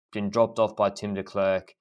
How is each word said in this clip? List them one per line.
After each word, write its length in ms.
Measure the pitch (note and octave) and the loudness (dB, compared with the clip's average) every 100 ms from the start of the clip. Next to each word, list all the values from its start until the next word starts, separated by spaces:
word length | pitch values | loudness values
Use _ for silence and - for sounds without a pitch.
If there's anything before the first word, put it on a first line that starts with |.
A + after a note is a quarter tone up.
| _ | _
been 160 | G#2+ G2+ | -6 -2
dropped 280 | A2+ A2+ A#2 | 2 2 2
off 200 | A2 - | 0 2
by 120 | G2+ | 0
Tim 240 | G2 G#2 | 0 -6
de 100 | G2 | -6
Klerk, 500 | F#2+ G2+ G2 F#2+ - - | -6 -2 0 0 -4 -20